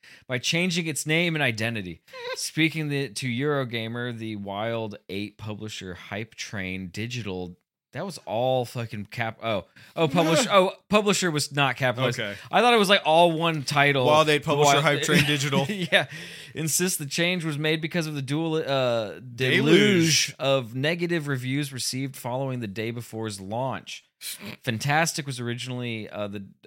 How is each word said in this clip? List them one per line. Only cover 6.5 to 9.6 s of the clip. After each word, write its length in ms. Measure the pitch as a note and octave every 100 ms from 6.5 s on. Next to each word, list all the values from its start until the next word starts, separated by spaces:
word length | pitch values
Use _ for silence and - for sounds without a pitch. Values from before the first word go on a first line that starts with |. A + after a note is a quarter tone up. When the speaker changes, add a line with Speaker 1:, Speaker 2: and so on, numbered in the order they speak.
| G#2+ F#2 F#2 F#2
Speaker 1:
Digital, 680 | G2+ A2+ B2 G#2 F#2 F2+ F2 _ _ _
that 120 | B2 F#3+
was 140 | - -
all 380 | G#2+ B2+ C3 A#2+
fucking 400 | B2 A#2 G#2+ G2+
cap-, 320 | - A2+ -
oh. 220 | A2+ G#2